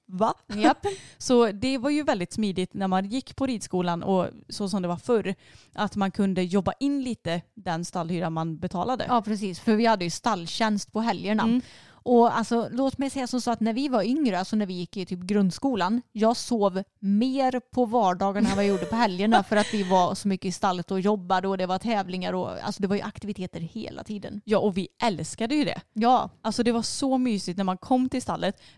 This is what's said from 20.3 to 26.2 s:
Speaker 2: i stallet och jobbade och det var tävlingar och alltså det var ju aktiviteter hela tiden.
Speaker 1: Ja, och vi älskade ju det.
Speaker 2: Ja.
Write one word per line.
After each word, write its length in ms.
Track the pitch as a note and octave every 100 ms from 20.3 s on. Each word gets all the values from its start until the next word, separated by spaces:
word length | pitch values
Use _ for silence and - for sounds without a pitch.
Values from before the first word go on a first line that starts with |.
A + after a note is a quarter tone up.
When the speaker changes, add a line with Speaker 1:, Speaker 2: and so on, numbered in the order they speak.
| F#3 F#3+
Speaker 2:
i 60 |
stallet 400 | - G3+ F3+ -
och 80 | F#3+
jobbade 480 | G3 G#3+ F3 F#3 F#3+
och 100 | F#3+
det 80 | F#3
var 120 | F#3
tävlingar 540 | A#3 G#3+ F#3+ F#3 F3+
och 160 | F#3 F3+ F2 -
alltså 160 | -
det 60 | G3
var 80 | G3+
ju 60 |
aktiviteter 580 | G#3+ - G3+ G3+ F3+ E3+
hela 440 | E3 - - -
tiden. 380 | - G#3 - G#3 G#3
Speaker 1:
Ja, 120 | G#3
och 180 | G#3 F#3
vi 100 | F3+ -
älskade 520 | A#3+ F3 E3 - A3+ D4+
ju 80 | A3+
det. 160 | - -
Speaker 2:
Ja. 360 | - A#3 B3